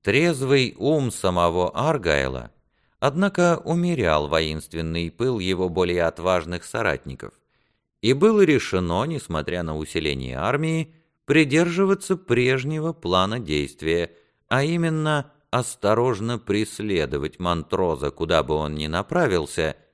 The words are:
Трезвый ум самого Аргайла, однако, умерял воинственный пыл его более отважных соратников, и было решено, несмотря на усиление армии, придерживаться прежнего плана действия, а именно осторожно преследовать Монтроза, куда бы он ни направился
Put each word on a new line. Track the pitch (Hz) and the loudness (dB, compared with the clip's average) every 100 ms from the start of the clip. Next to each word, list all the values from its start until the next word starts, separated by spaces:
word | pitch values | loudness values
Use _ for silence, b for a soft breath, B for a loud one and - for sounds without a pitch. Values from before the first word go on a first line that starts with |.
Трезвый | - 120 170 143 131 139 123 - | 2 2 2 0 2 2 2 -2
ум | 123 156 127 | 0 0 0
самого | - 95 90 87 87 90 | -2 0 2 2 2 0
Аргайла, | 80 143 151 87 73 65 65 58 _ _ _ _ _ | 0 -2 0 0 0 0 -6 -12 _ _ _ _ _
однако, | 135 147 202 190 175 165 | -2 0 0 2 2 2
умерял | - 170 175 156 90 76 73 | -2 -2 0 0 2 2 2
воинственный | 80 80 78 - 80 80 82 85 | 0 0 -4 -8 -6 -4 -4 -6
пыл | - 127 117 | -2 -2 -2
его | 92 90 92 | -2 0 0
более | 85 87 87 | 0 0 2
отважных | 82 - 90 90 80 87 | 0 -2 0 0 -2 -10
соратников, | - 113 104 69 69 65 55 _ _ _ _ _ _ _ | -8 -4 -2 -2 -8 -14 -16 _ _ _ _ _ _ _
и | 110 | 0
было | 135 208 214 | 4 6 6
решено, | 180 139 - 92 87 87 | 6 4 2 -2 0 -2
несмотря | 143 156 - 80 76 87 | -2 -6 -4 -4 -2 -4
на | 82 76 | -4 -6
усиление | 78 - 78 67 64 64 | -4 -2 -2 -4 -6 -4
армии, | 95 143 160 160 160 b b b | -2 -2 -2 -2 -4 b b b
придерживаться | - 147 147 147 170 170 190 196 - 185 | 2 2 4 4 2 2 2 0 0 -4
прежнего | - 120 123 131 135 156 160 | 0 2 2 0 -2 -4 -6
плана | - 87 92 95 117 | -6 0 2 2 -2
действия, | 90 76 71 - 78 82 85 b b b _ | -2 -2 -2 -6 0 0 -2 b b b _
а | 123 | -2
именно | 147 170 165 156 156 151 139 _ _ | 0 0 -2 -2 -2 -2 -4 _ _
осторожно | 120 123 - 101 110 127 101 113 120 | -4 -4 -2 2 4 2 0 -2 -4
преследовать | - 101 107 - 107 92 73 71 73 - | 0 0 0 -4 -2 0 0 -2 -6 -4
Монтроза, | 87 85 76 95 92 73 69 | -2 -2 -2 0 0 0 -4
куда | - 82 82 | -4 0 0
бы | 78 | 2
он | 78 76 | -2 -2
ни | 76 76 | -6 -4
направился | 85 101 170 151 90 73 - 78 - _ | -4 -2 0 2 0 -2 -4 -4 -4 _